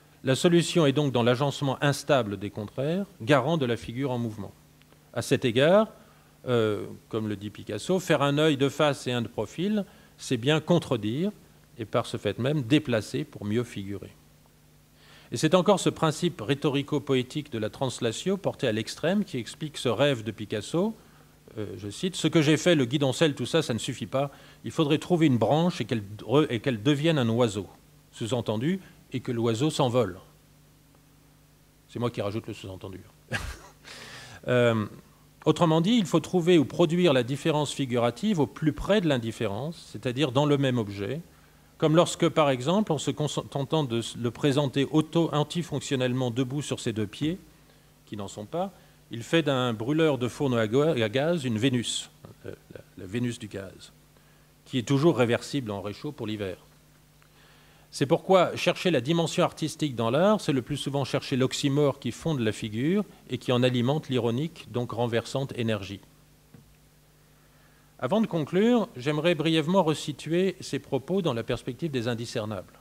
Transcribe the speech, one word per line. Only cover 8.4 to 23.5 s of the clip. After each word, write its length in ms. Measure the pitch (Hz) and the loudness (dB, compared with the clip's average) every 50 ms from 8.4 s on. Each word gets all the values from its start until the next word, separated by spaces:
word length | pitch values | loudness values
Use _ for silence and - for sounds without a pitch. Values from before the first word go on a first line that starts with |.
| 156 160 143 | 4 4 4
de 120 | 127 139 135 | 4 2 0
face 380 | - - 156 147 135 - - | 2 2 2 2 0 0 -4
et 60 | 127 | -4
un 100 | 123 120 | -2 -2
de 60 | 117 107 | -4 -4
profil, 560 | - - 104 - - - 175 208 214 208 190 - - - - - _ - | -4 -6 -6 -6 -4 -4 -2 -2 -2 -2 -4 -6 -10 -20 -20 -20 _ -12
c'est 180 | - - 135 | -6 -4 -4
bien 220 | 117 117 143 156 156 | -2 0 2 2 2
contredire, 720 | - - 175 160 - - 135 110 104 107 120 151 185 208 - - - - - - _ _ - - | 2 4 2 2 2 0 -2 -2 -2 -2 -2 -2 -2 -4 -4 -8 -16 -20 -20 -20 _ _ -14 -14
et 60 | 110 | -8
par 220 | - - 123 113 | -2 -2 -2 -2
ce 100 | - - | -2 -4
fait 220 | 113 - 104 95 - | -4 -4 -4 -2 -2
même 220 | 117 135 156 151 | -2 -2 0 -2
déplacer 600 | 120 113 151 147 151 123 117 110 101 - - 135 | 0 2 2 2 2 2 -2 -2 -2 -2 -6 -8
pour 220 | 151 - - - 101 | -8 -8 -10 -10 -6
mieux 200 | 104 107 120 120 | -2 -2 -2 -2
figurer. 460 | - - 104 98 98 98 95 - - - - - _ _ _ _ _ _ _ _ _ _ _ _ _ _ _ - - - - - - | -4 -6 -10 -8 -8 -10 -12 -12 -16 -20 -20 -20 _ _ _ _ _ _ _ _ _ _ _ _ _ _ _ -20 -20 -20 -20 -16 -10
Et 60 | 117 | -6
c'est 180 | 117 156 156 185 | 0 0 4 4
encore 260 | 185 170 208 196 170 | 4 6 6 4 4
ce 100 | - 156 | 4 0
principe 500 | - - 160 156 151 - 180 170 - - | 0 2 0 0 0 0 -2 -4 -4 -4
rhétorico-poétique 1120 | 107 101 143 139 - 151 131 143 139 - 151 139 - - 135 127 123 123 - 151 131 - | -2 -2 -2 0 0 0 0 0 -2 -2 -4 -4 -2 0 0 0 0 -2 -6 -10 -8 -6
de 60 | - 110 | -6 -6
la 120 | 107 104 | -6 -6
translatio 680 | - - 139 123 - - 120 113 110 - - 185 196 | -4 -4 -4 -4 -4 -2 -4 -4 -4 -4 -4 -4 -4
porté 300 | 185 - 135 - - 143 | -2 -2 -4 -4 -2 0
à 60 | 120 | 0
l'extrême 520 | 107 110 110 - - - - 160 196 214 190 | 0 0 -2 -6 -6 -4 -2 0 0 0 -2
qui 140 | - - 123 | -2 -4 -8
explique 380 | 110 - - - 156 143 - | -8 -8 -10 -10 -10 -10 -8
ce 120 | - - 123 | -4 -2 0
rêve 360 | 107 110 143 147 135 113 104 | 2 4 2 2 2 0 -4
de 60 | 113 | -8
Picasso, 640 | 104 - 110 - 113 104 101 - - 165 202 220 220 - - - - - - - _ - - - - 110 | -8 -8 -8 -6 -6 -6 -6 -4 -2 -2 0 -2 -4 -8 -16 -20 -20 -20 -20 -20 _ -20 -20 -18 -12 -10
euh, 80 | 104 95 95 98 | -10 -10 -10 -10
je 100 | 101 101 | -10 -12
cite, « 280 | 98 - - 190 - | -10 -6 -6 -6 -4
Ce 120 | - - 151 | 0 0 4
que 140 | - 165 | 4 6
j'ai 140 | 143 151 156 | 6 6 4
fait, 180 | - - 180 170 | 4 4 4 4
le 100 | 147 131 | 4 4
guidoncelle, 500 | 117 139 151 143 131 123 - 165 156 135 | 2 2 0 0 2 2 2 2 2 2
tout 120 | - 123 | 0 -4
ça, 160 | - | 0